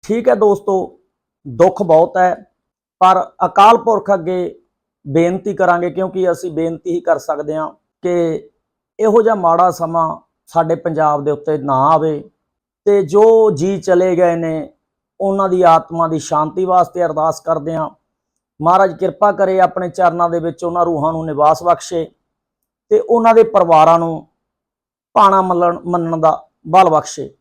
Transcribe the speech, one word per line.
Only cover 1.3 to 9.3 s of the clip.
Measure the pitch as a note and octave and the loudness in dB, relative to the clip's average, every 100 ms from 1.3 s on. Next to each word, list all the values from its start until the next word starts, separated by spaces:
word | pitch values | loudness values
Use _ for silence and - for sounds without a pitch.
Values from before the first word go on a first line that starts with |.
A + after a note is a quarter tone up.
| _ D3 | _ -18
ਦੁੱਖ | A#2 F3+ F#3 | 2 2 2
ਬਹੁਤ | F#3 D#3+ F3 F#3 | 2 2 2 0
ਹੈ, | F3+ F3 - _ _ _ _ _ | 0 -2 -12 _ _ _ _ _
ਪਰ | F#3 F#3 - _ F3+ | 2 2 -2 _ -4
ਅਕਾਲ | F#3+ G3+ A#3 | 4 4 4
ਪੁਰਖ | A3+ G#3 G#3 | 0 -4 -2
ਅੱਗੇ | G3 E3 F#3 F3 - _ _ _ _ - | -4 -2 -6 -6 -10 _ _ _ _ -6
ਬੇਨਤੀ | C#3+ E3+ F#3 G3+ | 0 0 -2 -6
ਕਰਾਂਗੇ, | F#3+ F3+ F3 F3 | -2 0 0 -2
ਕਿਉਂਕਿ | D3+ F#3+ F#3 F#3 | -4 -6 -2 -2
ਅਸੀਂ | E3 F#3 | -2 -6
ਬੇਨਤੀ | D3+ E3 E3 F3+ | -6 -6 -6 -6
ਹੀ | F3 | -6
ਕਰ | E3+ D3+ | -2 -4
ਸਕਦੇ | - D3 D3 D#3 | -2 -8 -6 -6
ਹਾਂ | D#3 - _ _ | -8 -12 _ _
ਕਿ | F#3 F3 E3+ D#3 - _ _ _ _ _ | -4 -2 -2 -4 -10 _ _ _ _ _
ਇਹੋ | G#3+ G#3+ | 2 2
ਜਿਹਾ | A3 | 2